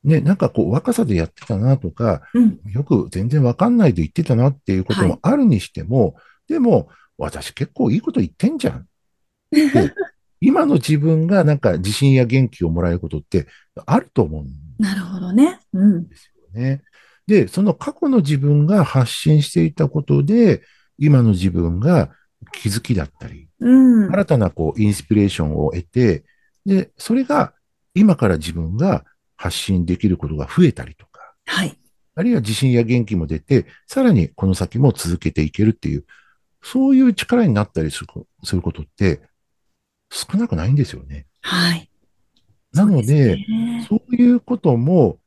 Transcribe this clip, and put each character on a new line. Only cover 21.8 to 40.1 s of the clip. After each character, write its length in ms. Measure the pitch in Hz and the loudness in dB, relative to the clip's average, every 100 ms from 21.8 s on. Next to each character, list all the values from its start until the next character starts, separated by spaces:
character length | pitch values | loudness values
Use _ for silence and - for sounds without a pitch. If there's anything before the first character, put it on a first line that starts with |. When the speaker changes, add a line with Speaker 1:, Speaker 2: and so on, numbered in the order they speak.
| 131 170 73 _ _ _ - | 2 2 0 _ _ _ -20
Speaker 1:
気 180 | - 107 | -8 -6
づ 100 | 104 | -6
き 140 | - | -4
だ 100 | 104 | -4
っ 60 | 71 _ | -4 _
た 100 | 104 | -20
り、 200 | - - _ | -20 -20 _
Speaker 2:
う 460 | 240 262 262 233 196 | 4 6 6 4 2
ん。 40 | |
Speaker 1:
新 140 | 190 | 0
た 140 | 190 135 | 0 2
な 120 | 95 | 0
こ 220 | - 80 | 0 -4
う、 80 | - | 0
イ 40 | 104 | 0
ン 80 | |
ス 120 | 98 - | -2 0
ピ 80 | |
レ 120 | 104 101 | 2 2
ー 20 | |
シ 140 | - | 0
ョ 20 | |
ン 140 | 76 76 | -4 -2
を 140 | 76 | -4
得 100 | 90 | -4
て、 420 | - 123 120 76 _ _ _ _ | -6 0 2 0 _ _ _ _
で、 260 | 196 190 - _ | -2 -2 -2 _
そ 180 | - | -4
れ 100 | 240 | -4
が 280 | 254 294 - _ _ _ _ | -2 -2 -4 _ _ _ _
今 220 | 180 208 156 | 2 2 4
か 120 | 107 | 0
ら 100 | 80 | 0
自 160 | 80 | -4
分 240 | 82 80 101 | -8 -6 -2
が 260 | 185 147 _ _ _ _ | -2 -2 _ _ _ _
発 160 | 85 - | -8 -8
信 300 | - 92 85 | -2 -2 -2
で 100 | 87 | -2
き 100 | 104 | -2
る 120 | 90 | -2
こ 100 | 73 | -6
と 80 | 76 | -8
が 80 | 67 | -6
増 180 | - | 2
え 80 | 170 | 2
た 120 | - | 0
り 100 | 64 | -16
と 120 | - _ | -18 _
か、 280 | - - _ - | -20 -20 _ -8
Speaker 2:
は 180 | - | -6
い。 140 | 170 - _ _ _ | -6 -8 _ _ _
Speaker 1:
あ 80 | - | -4
る 60 | 220 | 0
い 60 | |
は 80 | 220 | 0
自 100 | 107 | -2
信 200 | 110 131 | 0 2
や 100 | 120 | 2
元 240 | 113 123 113 | 2 0 0
気 100 | 98 | -4
も 100 | 78 | -4
出 140 | 78 | -8
て、 240 | _ 131 - - _ | _ 0 0 -18 _
さ 160 | 269 | 0
ら 100 | 254 | 2
に 160 | 135 80 | 2 0
こ 180 | - 95 | -2 -2
の 80 | |
先 240 | 92 92 120 | -2 -4 0
も 140 | 139 | 0
続 240 | - 85 87 | 0 -6 -4
け 140 | 80 | -4
て 100 | 76 | -4
い 100 | 78 | -4
け 140 | - | 0
る 60 | 110 | 0
っ 20 | |
て 160 | - 76 | 0 -6
い 80 | 71 | -8
う、 80 | - _ _ _ _ _ | -10 _ _ _ _ _
そ 280 | - 254 269 | -6 -2 2
う 60 | 262 | 4
い 40 | |
う 140 | 254 | 2
力 320 | 196 - 240 202 | 0 -2 0 2
に 80 | |
な 100 | 104 | 0
っ 80 | 104 | -2
た 100 | - | -4
り 80 | 78 | -6
す 100 | - | -8
る 60 | 85 | -14
こ-、 200 | - - _ | -18 -20 _
す 100 | - | -6
る 60 | 92 | -4
こ 100 | 85 | -4
と 120 | - | -10
っ 20 | |
て 380 | 76 _ 98 71 _ _ _ _ _ _ _ _ _ | -16 _ -2 -2 _ _ _ _ _ _ _ _ _